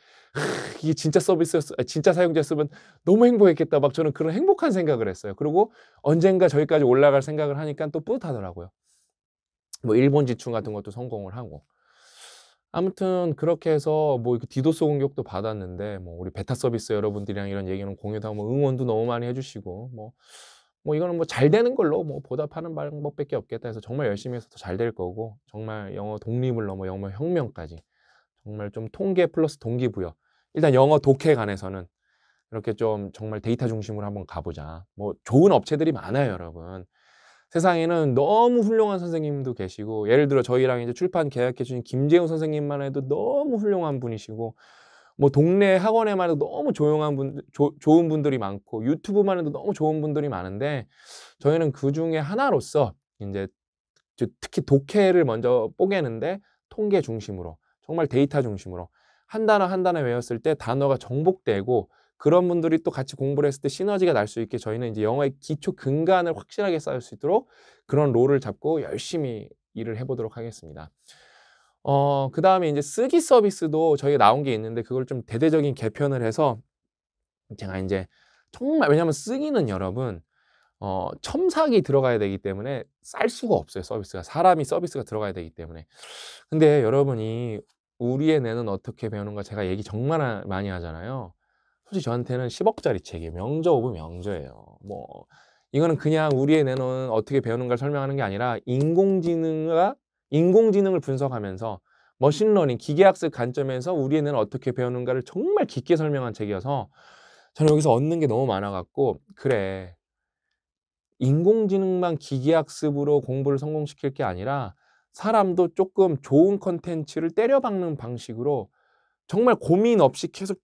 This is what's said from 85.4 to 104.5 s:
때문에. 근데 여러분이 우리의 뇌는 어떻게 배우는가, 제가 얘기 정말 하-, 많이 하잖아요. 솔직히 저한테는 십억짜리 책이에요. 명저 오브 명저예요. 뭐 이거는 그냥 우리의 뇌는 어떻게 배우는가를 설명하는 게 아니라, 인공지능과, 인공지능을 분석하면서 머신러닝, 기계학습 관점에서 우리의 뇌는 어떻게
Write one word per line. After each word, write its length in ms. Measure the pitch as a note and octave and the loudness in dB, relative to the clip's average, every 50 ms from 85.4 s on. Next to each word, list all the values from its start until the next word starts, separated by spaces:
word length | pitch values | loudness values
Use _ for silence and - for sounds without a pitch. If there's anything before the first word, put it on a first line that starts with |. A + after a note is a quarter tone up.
| E2+ E2 | -12 -12
때문에. 360 | - - E2 D#2+ E2+ E2 D#2 - _ - - - - - - - - - _ _ | -14 -16 -16 -14 -16 -18 -20 -20 _ -20 -20 -20 -20 -20 -20 -20 -20 -20 _ _
근데 320 | - D#3 D#3 D3+ D3 D3 B2 | 2 4 6 6 6 6 4
여러분이 800 | G#2+ B2+ C3+ C#3 C#3 C3 A2+ A2 A2 A2+ A#2 B2 A#2+ A2 G#2 - _ _ _ _ _ _ - | 4 4 4 2 2 0 -2 -4 -4 -6 -6 -6 -6 -8 -10 -12 _ _ _ _ _ _ -6
우리의 420 | A#2+ A#2+ B2+ C3+ D3+ D#3 D#3 D3+ | -4 -2 -2 0 2 2 2 2
뇌는 280 | B2+ A2+ A2+ A#2+ A#2+ A2 | 2 -2 -4 -4 -4 -4
어떻게 400 | G2 F#2+ - - A2+ - - A2 | -6 -6 -6 -10 -12 -10 -8 -8
배우는가, 340 | A2 G#2 G2+ G#2 G#2 G#2 G2 | -6 -8 -8 -8 -8 -10 -10
제가 240 | - G#2+ G#2 G2+ | -8 -6 -4 -2
얘기 160 | F#2 F#2 G#2 G#2 | -2 -2 -4 -6
정말 380 | - G2+ G#2+ B2 C#3 E3 D#3+ D3 | -6 -6 -4 -2 -2 0 0 -2
하-, 200 | B2+ A2 G2 - | -2 -4 -6 -6
많이 220 | - G2 F#2+ G2+ G2+ | -6 -6 -6 -4 -6
하잖아요. 640 | F#2+ F2+ E2+ E2+ D#2+ D#2+ F2+ A2+ C3 C3+ A2+ F2 - _ _ _ _ _ _ _ _ _ _ | -6 -8 -8 -10 -10 -12 -10 -10 -10 -10 -12 -14 -18 _ _ _ _ _ _ _ _ _ _
솔직히 180 | _ - G3 D3 | _ -8 -6 -4
저한테는 420 | A#2 A#2 B2 B2 - B2+ B2+ B2+ A#2+ | -4 -4 -4 -4 -4 -4 -4 -4 -6
십억짜리 520 | - - F#3 A3 A3+ - - D#3 A#2 F#2 | -6 -2 -2 -2 0 0 0 -2 -2 -2
책이에요. 320 | - - - E2+ E2 E2 E2 | -4 -10 -12 -12 -10 -10 -10
명저 400 | F2 F#2+ A#2+ D3 D#3+ D#3+ F3 D#3+ | -8 -6 -6 -4 -2 2 2 2
오브 180 | C3 A2+ B2+ | 2 2 -2
명저예요. 880 | A2 E2+ D#2 D#2+ E2+ F2 F2+ G#2 G2 E2+ C#2+ C2 A#1 G#1+ G1+ _ G1+ _ - | -6 -8 -10 -12 -12 -10 -8 -8 -8 -8 -10 -12 -16 -20 _ _ _ _ -16
뭐 420 | G2 G2+ E2+ B1 - - - - _ _ _ _ _ _ _ _ _ - | -14 -14 -14 -14 -16 -20 -20 -20 _ _ _ _ _ _ _ _ _ -2
이거는 240 | C#3 D#3+ E3+ D#3+ | 0 2 2 0
그냥 340 | - - D3+ D#3 D#3 D#3 D3+ C#3+ | 0 0 0 0 2 2 2 2
우리의 300 | B2+ C3+ C#3+ D#3 D#3+ D3 | 2 2 4 4 4 4
뇌는 460 | C3 B2+ C3 C3 B2+ B2+ C3 C3 B2+ | 2 0 -2 -2 -4 -4 -4 -4 -2
어떻게 300 | A2 A2 G#2+ - C#3 C3+ | -2 -2 -2 0 -2 -2
배우는가를 380 | B2 A2+ A2+ A#2+ B2+ B2 B2 A#2+ | 0 0 -2 -2 -2 -2 -2 -2
설명하는 380 | C3 C#3+ D3 C#3+ C3+ C3+ C#3 | -2 -2 -4 -4 -4 -4 -4
게 60 | C#3 B2+ | -4 -4
아니라, 360 | G2+ F#2+ G2+ A#2+ B2 A#2 - - | -4 -4 -4 -2 -4 -4 -4 -4
인공지능과, 1300 | B2+ B2 C3 C#3+ D#3 E3+ F3 G3 G3 G3 F#3+ E3 E3+ E3+ E3 D#3+ D#3+ D#3 D#3 D#3 D#3+ E3 D#3+ F3+ G3+ - - _ _ _ _ _ _ | -4 -2 0 0 2 2 2 2 2 2 0 0 0 -2 -2 -2 -2 -2 -2 -2 0 2 2 2 2 0 -4 _ _ _ _ _ _
인공지능을 680 | - D3+ E3 F3+ F#3 A3 A3+ A3+ G3 G3+ G3 G3 F#3+ E3+ | 0 2 4 6 6 6 6 6 4 4 2 2 2 0
분석하면서 800 | - - C3+ C3 C#3+ C3+ B2+ A#2 G#2 G2 F#2 F#2+ A2+ A2+ G2+ F#2 _ _ _ _ _ _ _ - | -2 -2 -4 -2 -2 -4 -4 -4 -6 -8 -8 -8 -8 -8 -8 -10 _ _ _ _ _ _ _ 2
머신러닝, 600 | B2 C#3+ D3+ - G#3 A3 G#3+ G3 E3 C#3 B2 A2+ | 2 2 4 4 4 4 4 4 4 2 0 -2
기계학습 540 | - - D3 D3 G3 F#3+ F#3 - - D#3+ - | -4 0 4 6 6 6 6 4 0 -4 -4
관점에서 600 | - A#2+ B2 B2+ - C#3 C3+ C3 B2+ B2 E3+ F#3 | -4 -4 -4 -2 -4 -4 -4 -4 -4 -4 -4 -2
우리의 280 | D#3+ C3+ C3 C#3+ D#3 D3 | -2 0 0 2 0 0
뇌는 160 | D3 C#3+ B2 | 0 0 0
어떻게 340 | G#2+ G#2 | 0 0